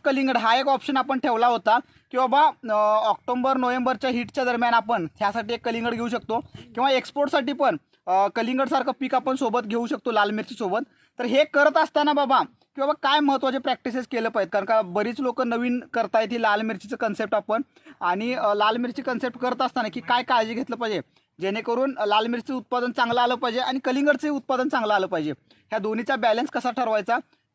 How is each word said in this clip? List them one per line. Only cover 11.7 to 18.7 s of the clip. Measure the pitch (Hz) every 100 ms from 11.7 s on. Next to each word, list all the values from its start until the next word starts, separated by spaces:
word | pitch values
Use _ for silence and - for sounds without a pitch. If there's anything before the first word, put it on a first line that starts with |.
| 311
असताना | 311 302 294
बाबा | 294 277 254
की | 151 _ _ -
बाबा | 277
काय | 302 277 302
महत्त्वाचे | 285 269 262 262
प्रॅक्टिसेस | 262 247 254 247 240
केलं | 240 226
पाहिजेत, | 220 185
कारण | 208
का | 196 220
बरीच | 185 185 208 233
लोकं | 254 233 247
नवीन | 233 247 247 -
करतायत | 233 226 226 339
ही | 240
लाल | 220 208
मिरचीचं | 220 208 208 262
कन्सेप्ट | 226 208 214
आपण, | 214 202 214 - _ - -
आणि, | 180 180 233
अ, | 247 214
लाल | 208 208